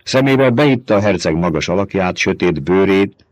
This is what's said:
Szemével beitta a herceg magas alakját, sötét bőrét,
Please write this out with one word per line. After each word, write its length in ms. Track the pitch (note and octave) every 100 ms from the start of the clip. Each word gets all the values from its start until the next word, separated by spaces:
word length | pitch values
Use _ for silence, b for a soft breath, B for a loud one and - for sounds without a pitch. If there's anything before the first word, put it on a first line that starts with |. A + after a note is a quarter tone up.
Szemével 480 | - C3 C3+ C3+ C3
beitta 440 | A#2+ D3 B2 - G#2
a 40 |
herceg 360 | G2+ F2+ F2+ D#2+
magas 320 | F2 D#2 -
alakját, 480 | F#2 G2+ G2 F2+ -
sötét 460 | G2 F2+ F2+ D2+
bőrét, 640 | C#2+ F#2+ G2 G2 G2 - _